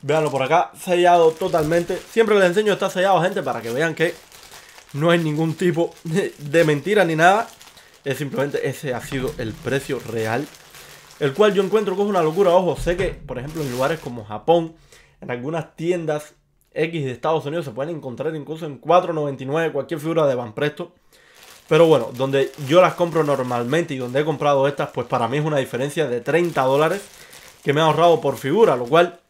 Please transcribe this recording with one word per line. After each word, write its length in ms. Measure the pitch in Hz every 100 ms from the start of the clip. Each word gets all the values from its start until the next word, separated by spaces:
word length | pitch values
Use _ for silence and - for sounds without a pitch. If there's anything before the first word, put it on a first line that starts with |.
Véanlo 280 | 139 156 151
por 120 | 135
acá, 280 | 131 160 - -
sellado 560 | - 175 175 175 165
totalmente. 640 | 160 185 165 151 170 170 180
Siempre 400 | - - 226 214
les 100 | 185
enseño, 260 | 175 214
está 160 | 190 196
sellado, 300 | 190 190 185
gente, 200 | 175 202
para 180 | 139 117
que 100 | 113
vean 240 | 120 165
que 200 | 156 170 175 - - - - - - _
no 160 | 139 165
hay 80 | 170
ningún 360 | 160 151 160
tipo 380 | 160 185 156 170 -
de, 280 | 170 165 156 -
de 260 | 147 160
mentira 400 | 160 147 135 214
ni 120 | 175 156
nada. 320 | 170 202 - - - - - _
Es 140 | - 131
simplemente 480 | 143 202 143 131 -
ese 260 | 131 147
ha 60 | 120
sido 300 | - 139 131 151
el 160 | 117
precio 460 | 104 - 135 - 127
real, 480 | 117 113 110 117 147 - - - - - - -
el 160 | 147
cual 180 | 135 214
yo 100 | 190
encuentro 340 | 190 208 202 185
que 60 |
es 60 | 202
una 140 | 196
locura. 280 | 160 160 196
Ojo, 260 | 175 180 135
sé 200 | 165 175
que, 120 | 185
por 300 | - - 127
ejemplo, 240 | 135 160
en 80 | 147
lugares 300 | 120 135 160
como 240 | 143 120
Japón, 500 | 104 107 - 170 165 - _ - _ _
en 100 | -
algunas 460 | 123 127 165 147 _
tiendas 580 | 165 180 160 151 - _ _ _ _
X 320 | - 165 170
de 60 | 135
Estados 340 | 120 156 160
Unidos 200 | 135 165
se 80 | 143
pueden 240 | 110 147 165
encontrar 380 | 135 117 143 160
incluso 280 | 135 156
en 140 | 160 131
cuatro 340 | 151 175 175
noventa 300 | 160 147 135
y 40 | 131
nueve 260 | 151 165
cualquier 260 | 143 127 165
figura 280 | 151 165 147
de 100 | 123
Banpresto. 580 | 117 110 147 143 175 _ _ _ _ _ - - _
Pero 180 | 160 165
bueno, 240 | 147 110 123
donde 340 | 135 135 135 - 139
yo 140 | 165
las 140 | 180
compro 280 | - 170 165
normalmente 720 | 147 139 127 120 120 156 170
y 40 | 135
donde 220 | 123 127
he 40 |
comprado 420 | 151 139 147 139 139
estas, 240 | 143 151
pues 160 | - 120
para 220 | 127 117
mí 80 | 139
es 80 |
una 140 | 151 147
diferencia 500 | 123 120 139 160 147
de 120 | 120
treinta 420 | 120 151 175 151
dólares 400 | 131 139 156 190 - - - - - -
que 100 | -
me 80 | 143
he 40 |
ahorrado 360 | 160 151 170 160
por 160 | 143 123
figura, 360 | 135 180 220
lo 120 | 131 120
cual 340 | 156 175 - _